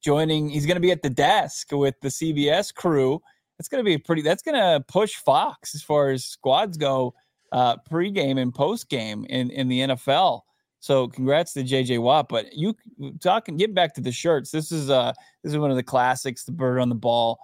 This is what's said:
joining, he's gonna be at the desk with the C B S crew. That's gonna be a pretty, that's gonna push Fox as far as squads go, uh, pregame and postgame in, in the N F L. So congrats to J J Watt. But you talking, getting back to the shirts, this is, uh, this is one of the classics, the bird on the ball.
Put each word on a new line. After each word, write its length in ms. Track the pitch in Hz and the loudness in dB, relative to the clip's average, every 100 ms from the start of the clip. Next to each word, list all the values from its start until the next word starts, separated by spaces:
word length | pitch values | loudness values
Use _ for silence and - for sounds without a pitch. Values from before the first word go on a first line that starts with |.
joining, 460 | 147 147 156 156 151 | 0 2 2 0 -2
he's 180 | 147 147 | -2 0
gonna 140 | 180 | 2
be 100 | 175 | 2
at 120 | 175 | 2
the 80 | 143 | 0
desk 580 | 123 143 208 156 - - | 2 2 2 0 -6 -6
with 240 | 143 139 - | 0 0 -2
the 100 | 139 | -6
C 220 | - 160 | -4 -4
B 180 | 147 143 | 0 2
S 220 | 165 208 | 0 -2
crew. 500 | - 180 147 131 151 - _ _ - | -4 0 2 2 0 -8 _ _ -18
That's 100 | - | -8
gonna 160 | 269 | -2
be 100 | 214 | 0
a 40 | 156 | 0
pretty, 240 | - 165 | 0 0
that's 200 | 151 185 | 0 0
gonna 420 | - 277 190 151 - | 0 2 4 2 2
push 260 | 180 214 | 0 0
Fox 640 | - - 143 247 - - 147 | 0 2 4 2 -4 -12 -10
as 60 | |
far 280 | - 147 139 | 0 2 2
as 140 | 131 | 0
squads 520 | - - - 143 214 160 | -6 -4 2 2 2 -2
go, 380 | 143 131 127 - _ _ _ | -2 0 -2 -6 _ _ _
uh, 240 | - 123 - - | 0 2 0 -4
pregame 520 | 160 190 196 139 135 | -4 -2 0 0 0
and 100 | 127 | -2
postgame 720 | 123 147 233 - 131 110 107 - | 0 -2 -2 -6 -6 -6 -8 -6
in, 240 | 127 123 | -4 -4
in 180 | 139 127 | -4 -2
the 140 | 127 | 0
N 100 | 135 | 0
F 160 | 123 - | -2 0
L. 380 | 143 185 117 _ _ _ _ | 2 2 0 _ _ _ _
So 260 | - 139 123 | 0 0 0
congrats 460 | - 131 147 175 | -2 0 0 0
to 100 | 143 | -6
J 220 | 127 135 | -2 -2
J 140 | 127 127 | 0 0
Watt. 300 | 120 151 131 | 2 2 2
But 240 | 117 104 | -4 -6
you 220 | - 185 220 - - 139 156 | -4 -4 -6 -12 -16 -14 -4
talking, 360 | 180 214 - 151 | 0 0 -2 -2
getting 180 | 214 | 0
back 200 | 185 165 | 0 0
to 60 | - | -2
the 100 | 123 | -8
shirts, 400 | 123 170 151 147 | -2 0 0 -2
this 220 | 156 151 | -6 -4
is, 180 | 165 139 | -4 2
uh, 220 | 131 123 - - _ | 2 2 -4 -12 _
this 80 | 160 | -6
is 60 | 151 | -2
one 100 | 147 | 0
of 60 | 127 | 0
the 60 | |
classics, 580 | 123 131 123 127 135 120 | 0 2 2 0 -6 -10
the 80 | - | -10
bird 300 | 123 131 123 | -4 -2 0
on 80 | 123 | 0
the 80 | 117 | 0
ball. 420 | 120 117 117 113 | 0 2 0 -2